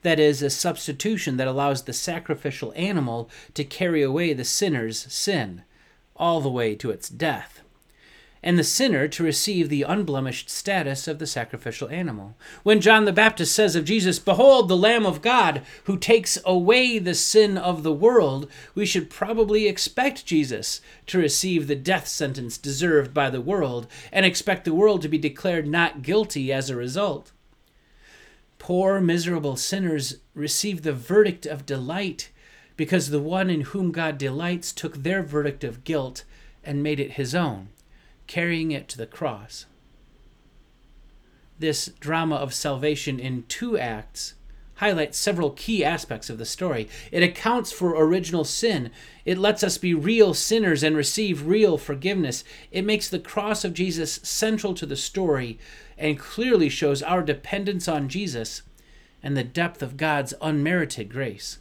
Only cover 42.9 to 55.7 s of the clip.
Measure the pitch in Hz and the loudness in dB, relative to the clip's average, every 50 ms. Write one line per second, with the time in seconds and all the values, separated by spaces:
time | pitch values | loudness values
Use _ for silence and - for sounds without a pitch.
42.9 | 151 143 - - 135 127 120 131 131 123 120 - - - 240 240 226 - 123 120 | -2 -2 -4 -6 -6 -6 -6 -6 -6 -6 -6 -8 -8 -8 -4 -2 -2 -2 -2 -4
43.9 | 110 107 107 - - - - - - - - - - - - - - - 208 208 | -6 -8 -10 -14 -12 -12 -12 -12 -12 -16 -20 -20 -20 -20 -20 -20 -8 -2 0 0
44.9 | 196 165 151 147 - - - 208 190 170 165 143 139 - - - 226 202 151 143 | 2 2 0 -2 -2 -2 -2 0 0 0 0 -2 -2 -4 -4 -2 0 2 2 0
45.9 | 170 160 - - 131 107 - - 120 110 117 - - - 185 180 143 117 110 101 | 0 -2 -4 -8 -10 -10 -10 -12 -10 -10 -8 -10 -6 -4 -4 -2 -2 -4 -4 -8
46.9 | - - - - - 175 175 175 175 - - 226 233 247 - - - - 180 175 | -10 -18 -16 -6 0 2 2 2 0 -2 -2 0 0 0 -2 -4 -6 -2 -2 0
47.9 | 165 156 160 156 175 190 180 160 170 175 151 139 - - - 233 208 147 123 120 | 4 6 6 6 6 2 0 -2 -2 -2 -2 -2 -4 -2 0 0 0 0 -2 -6
48.9 | - - - - - - - - 185 185 190 208 214 208 - 190 185 - - 180 | -10 -16 -20 -20 -20 -10 -2 -2 0 2 2 2 2 2 0 -2 -2 0 0 0
49.9 | 170 156 143 185 226 226 214 190 156 - - - 220 226 214 185 160 139 143 156 | 2 2 2 2 6 6 6 6 6 0 0 0 2 2 4 4 2 4 2 2
50.9 | 156 156 143 139 - - 220 202 175 139 143 156 185 220 220 202 165 147 - - | 2 2 0 0 0 0 0 0 0 -2 0 2 4 6 6 6 4 2 -2 -6
51.9 | 143 139 139 185 202 196 160 135 120 - - - - - - - - 185 185 208 | -8 -4 -2 -2 0 0 0 -2 -2 -6 -8 -14 -20 -20 -20 -8 -6 -4 0 0
52.9 | 214 208 208 - - 180 - - - 220 202 214 214 208 - 190 170 - 180 190 | 0 0 -2 -4 -6 -6 -8 -4 -6 -4 -2 -2 -2 -2 -2 -6 -2 -2 -2 -2
53.9 | 170 165 160 151 - - - - - - - 220 220 214 - 208 180 - - 143 | -2 -4 -4 -4 -6 -8 -8 -8 -4 -2 0 0 0 -2 -2 -4 -4 -4 -6 -8
54.9 | 139 139 - - - 196 190 170 147 135 123 120 110 - - - | -8 -6 -8 -6 -4 -2 0 2 2 0 0 -4 -8 -12 -16 -20